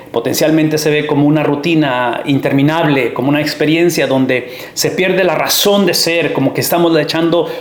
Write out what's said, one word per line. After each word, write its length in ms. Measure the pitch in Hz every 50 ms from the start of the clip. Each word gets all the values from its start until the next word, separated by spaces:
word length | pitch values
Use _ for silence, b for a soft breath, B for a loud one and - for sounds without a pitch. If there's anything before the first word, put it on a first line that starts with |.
| B B -
potencialmente 640 | - - 131 - - 160 156 156 160 156 151 156
se 120 | 151 - 156
ve 160 | 151 151 147
como 220 | - 151 139 147
una 160 | 147 151 151 143
rutina 760 | 139 143 143 143 170 165 156 147 139 123 123 123 120 - - -
interminable, 880 | - 139 131 - 139 135 139 139 151 156 165 165 151 143 139 123 110 -
como 140 | - 123
una 140 | 139 147 147
experiencia 680 | 147 147 - - 151 147 160 165 175 175 160 165 139
donde 500 | 131 131 135 131 127 131 123 117 - - - - - -
se 180 | - - 143
pierde 340 | - - 185 185 180 185 190
la 100 | 175 156
razón 500 | 151 139 135 - - - 202 202 202 196
de 80 | 175 165
ser, 380 | - - 170 165 170 151 147
como 220 | - - 135 135 -
que 80 | 143
estamos 360 | 123 - 180 170 170 170 165
echando 520 | 156 147 147 - 160 165 165 165 170 160 B B B